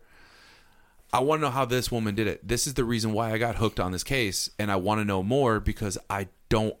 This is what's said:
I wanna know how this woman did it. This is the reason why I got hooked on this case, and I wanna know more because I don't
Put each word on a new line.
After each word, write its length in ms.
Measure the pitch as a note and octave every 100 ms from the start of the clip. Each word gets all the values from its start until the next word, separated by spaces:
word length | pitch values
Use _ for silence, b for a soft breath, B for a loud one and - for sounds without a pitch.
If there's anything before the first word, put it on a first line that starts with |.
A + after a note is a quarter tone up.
| B B B B B B B B B B -
I 80 | A#2+
wanna 220 | C#3 D#3
know 80 | C#3+
how 160 | C3 B2
this 260 | B2+ -
woman 220 | A#2 A2
did 140 | G2+ G#2
it. 200 | - G2
This 200 | A#2 D3
is 80 | C3
the 80 |
reason 280 | A#2 A2+ A2
why 180 | G#2+ A2+
I 80 | A2
got 160 | A#2 A2+
hooked 240 | A2+ -
on 120 | F2+
this 120 | F2+
case, 480 | - C3+ G#2 - - -
and 120 | G#2
I 40 | G2
wanna 280 | F#2+ G#2+ G#2
know 180 | F#2+
more 360 | G2 C#3 B2 G#2+
because 380 | A2+ G#2 G#2+ - -
I 160 | G2 F#2+ - -
don't 260 | A2+ G#2+ -